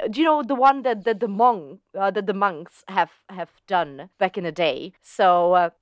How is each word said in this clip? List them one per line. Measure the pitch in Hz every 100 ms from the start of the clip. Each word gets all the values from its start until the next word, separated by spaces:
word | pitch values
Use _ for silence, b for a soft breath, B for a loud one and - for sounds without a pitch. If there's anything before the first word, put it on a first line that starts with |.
| -
do | 214
you | 320
know | 302
the | 240
one | 269 269 277
that, | 254 220 196
that | 214
the | 233
monk, | 202 247 220 143 175 _ -
uh, | 196
that | 196 208
the | 196
monks | 202 160 175 - -
have, | 190 170 _ -
have | 185 170 _ -
done | 190 156 139 170 -
back | 185 202
in |
the | 175
day? | 156 165 135 165 _
So, | - - 196 175 175
uh, | 180 170 -